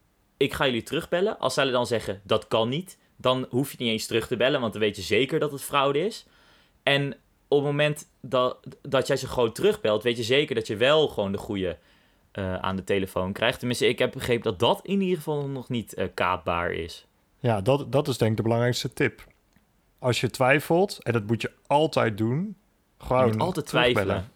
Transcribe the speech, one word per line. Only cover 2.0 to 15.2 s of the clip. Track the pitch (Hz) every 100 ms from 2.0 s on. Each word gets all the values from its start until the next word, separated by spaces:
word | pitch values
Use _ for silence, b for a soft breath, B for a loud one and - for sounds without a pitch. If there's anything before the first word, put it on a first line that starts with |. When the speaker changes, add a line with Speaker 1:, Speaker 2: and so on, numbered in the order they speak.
| 107 98
Speaker 1:
"Dat | - 113 -
kan | 110 113
niet", | 147 180 - b b
dan | 127 127 127
hoef | 127 143
je | -
niet | 120
eens | 110 -
terug | 113 -
te | 113
bellen, | 123 143
want | 113
dan | 104
weet | 107 98
je |
zeker | 80 101 135 156
dat | 147
het | 139
fraude | - 143 139 139 196
is. | - - b b b b b
En | - 139 139 - _ _ _
op | 143
het | 143
moment | 143 151 147 - _
dat, | 127 127 127 - 135 -
dat | 143 135 127
jij | 135
ze | 127
gewoon | - 117
terugbelt, | - 190 - 107 107
weet | 120 117
je |
zeker | 110 131 151 117
dat | -
je | 104
wel | 127 156 147
gewoon | - 98
de | 98
goede, | - 101 90 80 b b b b b
eh, | - 95 92
aan | 95 95
de |
telefoon | 92 98 95 98 92
krijgt. | 98 113 131
Tenminste, | 123 120 113
ik | 123
heb | 127
begrepen | 135 - 117
dat | 113 95
dat | 117 190 -
in | 196
ieder | 190
geval | 175